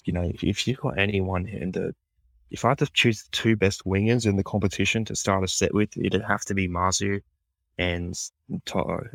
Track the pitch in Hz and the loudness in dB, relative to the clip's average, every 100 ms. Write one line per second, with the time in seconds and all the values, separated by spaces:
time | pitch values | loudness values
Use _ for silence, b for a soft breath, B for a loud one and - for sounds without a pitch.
0 | - 87 87 - - 107 - 127 139 - | -4 -2 -2 -2 -2 0 -2 -2 -2 0
1 | 101 101 92 92 92 98 92 92 90 - | 0 0 -2 -2 -4 -6 -6 -4 -6 -8
2 | _ _ _ _ - - 117 131 143 - | _ _ _ _ -16 -2 0 0 0 2
3 | 120 110 - - 117 107 95 - 95 95 | 2 2 -4 0 2 4 2 2 0 2
4 | 110 120 113 98 98 104 95 - 98 113 | 4 4 4 2 0 0 0 0 0 0
5 | 107 - - 95 95 - 98 101 107 - | -2 -2 0 2 0 0 2 2 0 0
6 | 98 95 - 104 - 98 92 87 92 92 | 0 0 0 -2 -2 -2 0 0 0 0
7 | 101 101 - _ _ _ _ - 90 87 | -2 -4 -8 _ _ _ _ -4 -2 -2
8 | 87 87 - _ - 92 - 95 - 87 | -4 -8 -12 _ -10 -10 -4 -2 -2 -4
9 | - | -6